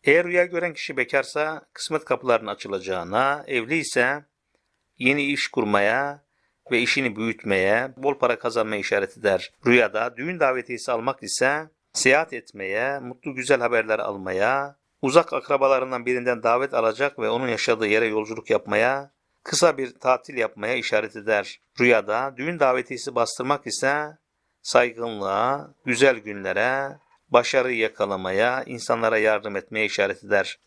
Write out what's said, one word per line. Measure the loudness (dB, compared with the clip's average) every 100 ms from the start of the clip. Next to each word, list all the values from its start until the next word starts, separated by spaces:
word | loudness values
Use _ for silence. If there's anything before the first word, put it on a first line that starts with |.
Eğer | 2 4 4
rüya | 0 0
gören | -2 -4
kişi | -6 -8 -6
bekarsa | -2 -2 -2 -4 -4 -6 -14
kısmet | -14 -6 -4 -2
kapılarının | -2 2 0 0
açılacağına, | -10 -6 -6 -4 -6 -2 0 0 -2 -4
evli | -4 -2 -4
ise | -2 0 0 0 -8 _ _ _ _ _ _ -4
yeni | 0 0
iş | 0 -4 -4
kurmaya | -2 2 4 4 2 -2 -8 _ _ _ _ -2
ve | 0
işini | 0 0 -2 -2
büyütmeye, | -6 -4 -2 2 4 2 0 -4
bol | -4 0
para | 0 0
kazanmaya | -2 -2 -2 -4
işaret | -2 -2 -2 -2
eder. | 0 0 -2 _ 4
Rüyada | 6 4 0 -4 -6
düğün | -8 -2
davetiyesi | 0 0 -6 -8 -4
almak | -2 -2 -6
ise | -6 0 0 0 -6 _ _
seyahat | 0 4 4 2
etmeye, | -8 -14 -10 -4 -2 -2 -4
mutlu | -10 -12 -10 -6
güzel | 0 2
haberler | 2 0 0 -2
almaya, | -2 -6 -4 0 0 0 -4 -10 _ -6
uzak | 4 4 4
akrabalarından | -2 -2 2 4 2 0 -4 -2
birinden | -2 0 0
davet | 2 2 0
alacak | 0 0 0 -2 -2
ve | -2
onun | -2 -2
yaşadığı | -2 0 0 2
yere | 2 2
yolculuk | -2 -4 -6 -2
yapmaya, | -2 2 2 2 0 -6 _ _ _
kısa | -4 2 2 2
bir | -6 -4
tatil | 0 0 -2 -4
yapmaya | -4 -4 -4 -2
işaret | 0 0 -2 -6
eder. | -2 -2 -2 -12 _ 2
Rüyada | 4 4 2 -2 -2 -6
düğün | -6 0
davetiyesi | 2 2 -2 -8 -6 -2
bastırmak | -2 -2 -2 -2 -4
ise | -2 0 -2 -4 -12 _ _ _ _
saygınlığa, | 2 4 4 0 -6 -4 -2 0 0 -2 -6 _ -4
güzel | 4 4 4
günlere, | -4 -8 -4 0 0 -2 -6 -10 _ _ 2
başarı | 2 4 0 0
yakalamaya, | 0 -2 -2 -4 -2 -2 0 0 0
insanlara | -6 -10 -4 0 0 2
yardım | 2 0 -2 -8
etmeye | -6 -4 -4
işaret | 0 -2 -2
eder. | 0 0 0 -6